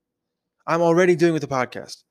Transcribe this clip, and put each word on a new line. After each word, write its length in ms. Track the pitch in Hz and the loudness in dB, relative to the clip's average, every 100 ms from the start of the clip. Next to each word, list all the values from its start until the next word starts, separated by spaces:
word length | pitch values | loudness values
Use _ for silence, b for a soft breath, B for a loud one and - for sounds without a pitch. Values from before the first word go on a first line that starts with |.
| _ _ _ _ _ _ - | _ _ _ _ _ _ -4
I'm 160 | 165 | 0
already 340 | 170 165 185 170 | 2 4 2 2
doing 140 | 170 | 2
it 40 | |
with 100 | 160 | 0
the 40 | 143 | -4
podcast. 560 | 131 120 95 67 - _ | -4 -6 -8 -16 -18 _